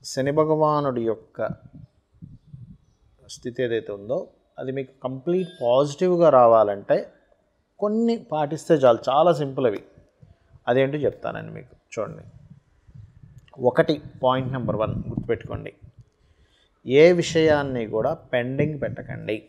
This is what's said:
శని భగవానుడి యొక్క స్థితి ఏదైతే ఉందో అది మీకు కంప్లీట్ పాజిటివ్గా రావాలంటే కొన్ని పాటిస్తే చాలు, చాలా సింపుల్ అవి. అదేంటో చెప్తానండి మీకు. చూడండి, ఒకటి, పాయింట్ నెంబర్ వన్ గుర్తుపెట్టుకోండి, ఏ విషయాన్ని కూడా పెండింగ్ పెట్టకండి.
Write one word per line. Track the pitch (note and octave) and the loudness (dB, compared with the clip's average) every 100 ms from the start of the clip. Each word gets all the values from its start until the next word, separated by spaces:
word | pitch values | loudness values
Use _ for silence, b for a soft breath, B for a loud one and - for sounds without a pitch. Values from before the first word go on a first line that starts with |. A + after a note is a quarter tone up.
శని | - - C3+ | -10 -4 -2
భగవానుడి | D3+ D#3 D#3 D3+ D3+ C#3+ B2 | 0 2 2 2 2 -2 -2
యొక్క | A2+ G#2+ - - A2 - - - - _ _ _ - C#3 _ C#3 - - _ _ _ _ _ | -4 -4 -8 -10 -8 -8 -18 -20 -20 _ _ _ -20 -20 _ -20 -20 -20 _ _ _ _ _
స్థితి | - B2 A#2+ | -14 -12 -4
ఏదైతే | B2+ A2+ G#2 | -2 -2 -4
ఉందో | G2+ G2+ D3 - _ _ - | -12 -6 -8 -8 _ _ -12
అది | C3 | -10
మీకు | C3+ C3 _ | -8 -10 _
కంప్లీట్ | B2+ C3 D3 F3+ F3+ - | -10 -8 -4 -2 -4 -4
పాజిటివ్గా | A#2+ B2+ D3 C#3+ F#3 F3 E3 | 2 2 2 -2 -2 4 6
రావాలంటే | C3 A#2+ A2+ G#2 G2+ G2 D#3+ - _ _ _ _ _ _ _ | 8 8 6 4 0 -2 -2 -2 _ _ _ _ _ _ _
కొన్ని | G#3 G#3+ A#3 A#3 E3+ | -4 0 -2 -2 -4
పాటిస్తే | D#3 D3 D#3 - | -4 -4 -6 0
చాలు, | D#3+ C3 A#2 - | 4 6 4 2
చాలా | C3+ E3+ | 2 2
సింపుల్ | D3+ C#3+ C3+ B2+ | 2 -2 -2 -2
అవి. | G2 - _ _ _ - _ _ _ - | -2 -10 _ _ _ -20 _ _ _ 0
అదేంటో | B2 C3+ D3 | 2 2 0
చెప్తానండి | B2 - - A2 G#2+ | -4 -4 -10 -10 -12
మీకు. | G#2+ G2 _ _ | -16 -18 _ _
చూడండి, | - G#2+ G#2+ - - - - _ _ _ - - _ - - _ - | -10 -10 -10 -20 -20 -20 -20 _ _ _ -20 -20 _ -20 -20 _ -2
ఒకటి, | A#2+ C#3 D#3+ D3 - - | 0 2 0 0 -6 -4
పాయింట్ | B2+ C3 B2+ | -2 0 -2
నెంబర్ | C3 A2 G#2+ | -6 -4 -4
వన్ | A2 A#2 - | -4 -4 -8
గుర్తుపెట్టుకోండి, | - - A2+ - A2 G#2 _ - _ - _ _ _ _ _ _ _ - | -8 -6 -6 -6 -14 -14 _ -20 _ -20 _ _ _ _ _ _ _ 0
ఏ | C3+ E3 | 6 8
విషయాన్ని | F3 D#3+ E3+ D#3+ D3 C#3 B2+ A2 | 6 0 0 2 2 0 -6 -4
కూడా | A2 B2 | -2 -4
పెండింగ్ | C#3 - B2+ A#2+ C3+ D3+ D3+ | -4 -4 -4 -4 -4 -4 -4
పెట్టకండి. | A#2 A2 - A2+ G#2+ G#2+ | -8 -8 -12 -12 -8 -8